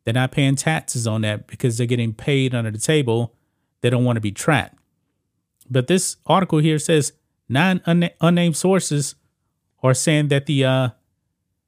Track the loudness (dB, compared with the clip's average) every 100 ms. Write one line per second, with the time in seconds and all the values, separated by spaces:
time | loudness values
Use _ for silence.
0 | -2 0 0 0 0 0 0 -2 -4 -6
1 | -4 -2 -2 -4 -10 -6 -4 -2 -2 -2
2 | -2 -4 -2 0 0 -2 -6 -4 0 0
3 | 0 -2 -2 _ _ _ _ _ 0 2
4 | 2 0 -4 -4 0 0 -2 -10 _ _
5 | _ _ _ _ _ _ -4 -2 0 0
6 | -2 -6 0 0 2 2 2 0 0 0
7 | 0 -6 _ _ -4 0 0 0 0 0
8 | 0 0 2 2 2 0 0 0 0 -2
9 | -4 -10 _ _ _ _ _ _ 0 2
10 | 2 2 2 0 0 0 2 0 -2 -6
11 | _ _ _ _ _ _